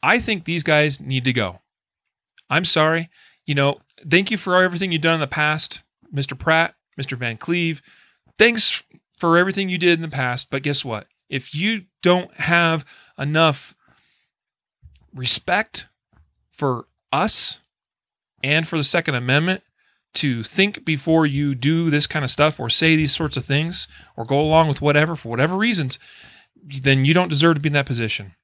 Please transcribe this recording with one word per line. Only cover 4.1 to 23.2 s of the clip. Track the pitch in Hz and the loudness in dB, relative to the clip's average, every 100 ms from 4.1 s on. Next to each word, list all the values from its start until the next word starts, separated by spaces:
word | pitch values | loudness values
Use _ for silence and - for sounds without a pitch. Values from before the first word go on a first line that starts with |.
| 165 196 | 0 2
you | 214 | -4
for | - 180 | 0 2
everything | 185 175 190 | 2 0 -2
you've | 165 | 0
done | 160 165 | 0 0
in | |
the | 139 | -2
past, | - 151 156 - - _ _ _ | -2 -2 -2 -6 -10 _ _ _
Mister | 139 139 | -6 -6
Pratt, | 131 - 160 170 _ _ - | -6 0 2 2 _ _ -12
Mister | 135 127 | -10 -6
Van | 123 110 | -8 -8
Cleve. | - 175 165 156 _ _ _ _ _ _ | -4 -2 -2 -4 _ _ _ _ _ _
Thanks | 226 233 - - - _ _ _ | 2 4 0 -2 -10 _ _ _
for | 170 170 | 2 4
everything | 185 190 190 | 4 0 -2
you | 180 | 0
did | 175 170 | 2 2
in | |
the | 165 | -2
past, | 139 127 123 - | -4 -4 -4 -6
but | 139 | -4
guess | 143 143 131 | -2 -2 -2
what? | 110 - _ _ | -8 -10 _ _
If | 139 - | -10 -8
you | 151 196 226 185 _ | -6 -4 -4 -8 _
don't | 180 180 185 - | 2 2 0 -8
have | - 170 170 165 - - _ - | -2 2 2 0 -4 -20 _ -10
enough | 139 156 165 139 - _ _ _ _ _ _ _ _ _ _ _ - _ _ | -2 2 2 2 -8 _ _ _ _ _ _ _ _ _ _ _ -20 _ _
respect | - 123 - - 180 220 - - _ _ _ _ _ _ | -8 -2 -2 0 -2 -2 -8 -16 _ _ _ _ _ _
for | - 143 120 - _ _ | -4 -2 -2 -6 _ _
us | 139 208 - - - _ _ _ _ _ _ _ _ | -2 2 2 0 -6 _ _ _ _ _ _ _ _
and | 131 151 160 | -2 0 0
for | 165 | -2
the | |
Second | 139 170 165 131 | 0 -2 -2 -4
Amendment | 123 139 170 185 _ _ _ _ _ | 0 0 0 -4 _ _ _ _ _
to | - 147 117 | -4 -2 -2
think | 110 - 196 202 | -4 0 0 0
before | - 151 - 160 156 | -4 -4 2 2 2
you | 139 147 | 0 -2
do | 131 131 165 165 | 0 0 0 2
this | 147 147 | 0 0
kind | 156 | -4
of | 131 | -4
stuff | - 151 - | 0 0 0
or | 120 | -2
say | - 160 160 | 0 4 2
these | 151 | 2
sorts | - | 0